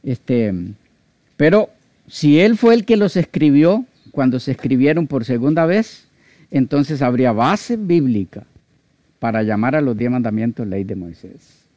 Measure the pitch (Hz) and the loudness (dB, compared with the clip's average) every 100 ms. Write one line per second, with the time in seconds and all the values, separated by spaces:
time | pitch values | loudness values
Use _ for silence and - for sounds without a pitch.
0 | 165 120 - 123 110 92 90 101 _ _ | -6 -8 -2 0 0 -4 -8 -14 _ _
1 | _ _ _ - 147 202 208 _ _ _ | _ _ _ 0 2 4 0 _ _ _
2 | _ - 147 151 202 226 233 233 208 220 | _ 0 4 4 4 4 4 2 2 0
3 | 202 180 165 160 151 139 165 214 247 _ | 2 0 -2 0 2 4 4 2 -4 _
4 | - - 131 123 - 131 127 127 139 160 | -12 -2 -2 -2 -6 -6 -2 2 2 2
5 | 156 139 113 120 135 160 165 196 226 - | -2 -4 -2 -2 0 0 2 0 -2 -10
6 | _ _ _ _ _ 147 131 143 139 147 | _ _ _ _ _ -2 0 -2 -2 -2
7 | 131 123 127 107 127 208 - 233 196 170 | -2 2 0 2 0 -2 -4 -6 0 0
8 | 135 107 92 101 - _ _ _ _ _ | 2 -2 -4 -12 -20 _ _ _ _ _
9 | _ _ 113 113 110 104 117 151 139 110 | _ _ -4 -2 -2 0 0 0 -2 -2
10 | 120 127 117 107 117 113 107 98 98 95 | -2 -2 -2 -2 -4 -6 -8 -6 -6 -8
11 | 87 80 - - _ _ _ | -12 -16 -20 -20 _ _ _